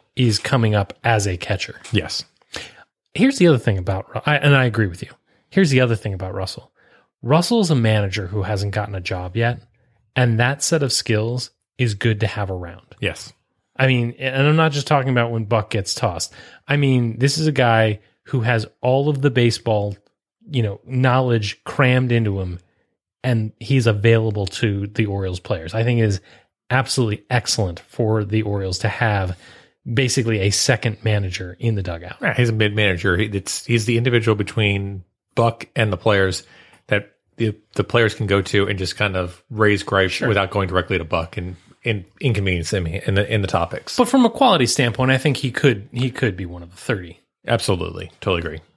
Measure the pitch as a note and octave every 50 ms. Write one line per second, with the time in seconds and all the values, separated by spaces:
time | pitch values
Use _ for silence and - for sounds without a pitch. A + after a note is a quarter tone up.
0 | _ _ _ - B2+ A#2 G#2 G2 - - C#3+ B2 A2+ G#2+ G#2 G#2 G2 - - -
1 | - A#2 A2+ A2 G2+ G2+ F#2 F2 - - G2+ - - - - - - - - G2
2 | - - - - - - _ _ _ _ - - - - - - - _ _ _
3 | _ _ _ - A3 C4+ C4+ - F3+ E3+ C#3+ A#2 - A#2+ G2 F#2 F2+ - F#2+ G2
4 | - - - - - D3+ D3+ C#3 - C#3+ C#3+ C3+ B2+ B2 G#2+ A2+ G#2+ F#2 E2+ -
5 | - - - _ _ _ _ _ _ _ - F#3+ G3 D3 C3+ B2+ B2+ A#2 A2+ G#2+
6 | - G#2+ G2 F#2 F#2+ F#2 G2+ G2 F#2+ - - - - _ _ _ _ _ _ _
7 | _ _ _ _ - A#2 C#3+ E3+ F3 - A#3+ A#3 G3 D#3 D3+ B2 A2+ A2 A2 G#2+
8 | G2+ G2 F2+ G#2+ F#2 F2 G2+ G#2 F#2 G#2 G#2+ F#2+ G#2 G2+ F#2+ A2 G2+ G#2+ G2+ F#2
9 | F2+ - G2 F2+ F2+ F2+ F2+ A2+ A2+ A#2+ A#2+ - - _ _ _ _ _ _ _
10 | _ _ _ C3 B2+ A#2+ A2+ A2 A#2+ B2+ C#3+ - - - E3+ D#3 C#3 B2 - -
11 | - - A2 G#2+ A2 A#2 B2 B2+ - - _ _ _ _ _ - B2+ A2+ G#2 G2+
12 | - A#2 G#2+ G#2 G#2+ G2+ - G#2+ G2+ F#2+ F#2+ F#2 F2+ E2+ - - - _ - _
13 | G#2 F2+ - - - - - _ _ _ _ _ _ _ _ - C3 C3 C3 A#2+
14 | A#2 A#2+ A#2+ - C3 C3 C3 C3+ C#3 D3 D#3 E3 D#3+ D#3+ C#3+ C#3+ C3 - D3+ C#3
15 | B2+ C3+ B2+ B2 A#2 A#2 A#2 A2+ A2 G#2 A#2 A2 G2+ - - G#2+ G2 - - -
16 | - G2+ E2+ D#2+ - - - - - - - - _ - C#3+ D3 C#3+ C3+ C3 B2
17 | A#2+ A#2 A2 - B2+ C#3 C3+ D#3 D#3 D#3 C#3 C3 B2+ A#2 A2+ A2+ A2 G#2+ G#2 -
18 | - _ _ _ _ - - B2+ A2 A#2+ A#2+ A2 G#2+ - - _ - B2+ C3 C3+
19 | C#3+ D3+ D3 C3+ C#3 C#3+ A#2+ B2 A#2+ A#2 - - - A#2 G#2+ G#2 G#2 G#2 G#2 -
20 | _ _ _ _ _ _ _ _ A#3 G#3+ D3+ B2+ A2 G2+ G2 - - - C3 B2+
21 | C3 B2+ B2 C3 C3 B2 A#2 A2+ G#2 G2 - - _ - - - C3+ B2+ B2+ B2+
22 | C3 A#2+ A#2+ A#2 A2+ G#2 G2 G2 F#2 F2+ F2+ F2 - _ _ _ _ _ _ _
23 | _ _ _ _ - C3 A#2+ A2+ G#2+ A2 - _ G#2+ - C3+ C3 A2 A2+ G#2 G2+
24 | G2+ A#2 A2+ A2+ A2 A2+ G2+ G#2 G2 - - - B2 G#2+ G2+ G2 G2+ G2+ G#2 -
25 | A2 G2+ G2 G2 F#2+ F#2 F2+ F2+ - - G#2 E2 E2 F2 G#2+ A2+ A2+ B2 A#2+ A#2
26 | A2+ G#2 G2 F#2 - - - - _ _ _ _ _ _ B2 B2+ B2 - - C3+
27 | A#2+ G#2+ G#2 - - _ B2 A#2 - - - - G2+ F2+ E2+ - - _ - -
28 | A#2 G#2+ A2 G#2+ G#2 F#2+ G#2+ A2 G#2+ G#2 G2+ G2+ F#2+ F#2 F#2 - - G#2 - -
29 | B2 A2 G#2 G2 F#2+ F2+ F2+ - - - - - - _ _ _ _ B2 A#2 C3
30 | C3 A#2+ - C3+ A2 A#2 A2+ G2+ F#2+ G#2 G2 - - - A#2+ - - A#2 G#2 -
31 | - A2 G#2 G#2 G2 F#2 F2+ - F#2 F2 F2 - - A#2 A2 G2 F#2+ F2+ E2+ E2
32 | E2+ F2+ - - C4 F3 - B2+ A#2+ A#2 A2 A2 A2 G#2 G2+ G#2+ G#2 G2 F2+ E2+
33 | - G2 F2 F#2 G#2+ G#2+ G2+ G2 - - - - - - A#2+ A2+ G#2 A#2+ A#2 A2+
34 | A#2+ C3 A#2+ A#2 G#2+ A2+ G#2+ G2+ G2+ - - A2+ G#2+ G#2 G2+ G2 G2 G2 G2 F#2+
35 | - _ _ _ _ _ _ - A#2 A#2 - - - - _ C3+ A2+ G#2 F#2+ F2
36 | - A2+ G#2 G2 F#2+ F#2+ F2+ - - _ - - - _ _ _ _ - G#2+ G#2
37 | - - _ _ _ _ _ - A2+ G#2+ G2+ - _ _ _ - G2+ - - A#2+
38 | A2+ G#2 - - A2+ F#2+ G2 G2+ F#2 - - G2+ G2 G2+ G2+ F#2+ F#2 F2 - -
39 | G#2+ G2+ F#2 F#2 F2+ F2 - - _ _ A2+ G#2+ A2 G#2 G#2 G2 - - G2+ G2
40 | F#2 F2+ - - G3+ B2 G#2 G2+ G2 F#2+ - G2+ F#2+ F2 F#2 F#2 F2 - G2 E2+
41 | D#2+ D#2 F2 E2 E2 - - G#2 F2 F2+ F#2+ - _ _ - _ - A#2+ G#2+ G2+
42 | F2+ - _ _ - C3 G#2+ G#2 G2 F#2+ F2+ E2+ D#2+ - A2 F#2+ E2+ D#2+ D#2 -
43 | - - G2 G2 G#2 - A2 G#2+ G2 - - E2+ E2+ - - - - - - -
44 | A#3+ - - C4+ A#3+ A3 - - C#4 A#3+ F#3+ D#3 B2 A#2+ - - B2 A#2+ A2 -
45 | B2+ C3 C3 B2+ - D3+ C3 - - B2+ A2 - - C3+ A#2 G2 G#2 - - A#2+
46 | C3 B2+ B2 - C3 A2 F#2 F#2 G2 E2+ F2 E2+ E2+ F2 F2+ - - - A#2 F#2+
47 | F2+ E2 - - _ _ _ _ _ - A#2+ A2+ - - F#2+ E2+ F2 E2+ F2 F2+
48 | F2 - - _ - G#2 F2+ E2+ E2 D#2+ D#2 D#2 - _ _